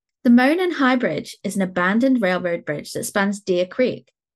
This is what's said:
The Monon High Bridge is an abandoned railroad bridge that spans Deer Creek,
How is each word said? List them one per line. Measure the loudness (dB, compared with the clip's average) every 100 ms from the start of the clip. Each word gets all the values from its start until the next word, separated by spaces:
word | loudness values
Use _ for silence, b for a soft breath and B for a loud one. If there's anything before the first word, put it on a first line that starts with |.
| _ _
The | 4
Monon | 6 6 2 0
High | 0 0 0
Bridge | 0 -4 -8 -10
is | -6 -4
an |
abandoned | -4 -2 0 2 2 2
railroad | 0 0 -2 -4 -6
bridge | -8 -8
that | -10
spans | -6 -2 -2 -2
Deer | -2 -2
Creek, | -2 -2 -2 -4 -12 _ _